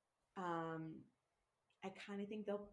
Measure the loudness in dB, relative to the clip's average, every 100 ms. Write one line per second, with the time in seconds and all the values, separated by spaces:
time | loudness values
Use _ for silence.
0 | _ _ _ -2 2 4 2 0 -2 -6
1 | -12 _ _ _ _ _ _ _ -6 -6
2 | -4 -2 0 0 2 0 0